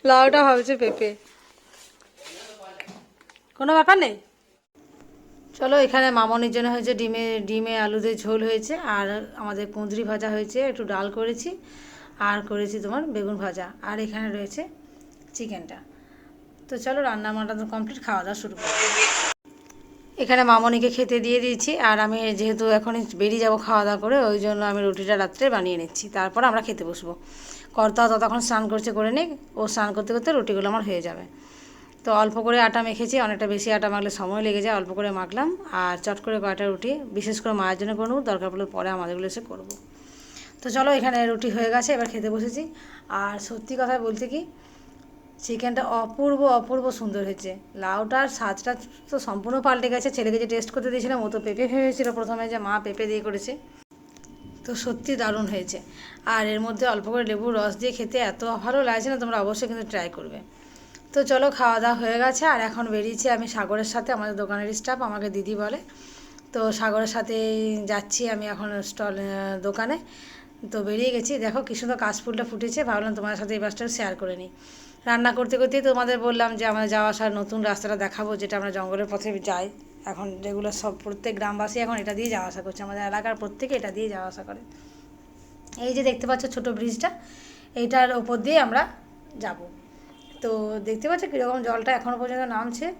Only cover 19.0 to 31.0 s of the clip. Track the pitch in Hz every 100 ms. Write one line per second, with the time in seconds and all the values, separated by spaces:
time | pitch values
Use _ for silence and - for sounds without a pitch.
19 | - - - - _ - - - - -
20 | - - 247 254 247 226 233 240 240 240
21 | 247 240 233 247 247 233 - 302 226 214
22 | 214 226 220 202 220 220 220 214 220 233
23 | 214 175 208 226 226 214 214 220 208 202
24 | 208 277 226 208 208 208 208 202 202 190
25 | 196 208 185 - 262 226 180 175 165 -
26 | 208 202 185 202 254 220 220 220 170 170
27 | 170 170 - - - - - - 214 220
28 | 233 220 220 233 233 226 220 220 220 214
29 | 214 262 339 285 - - 214 220 208 202
30 | 208 233 233 294 214 196 196 220 208 175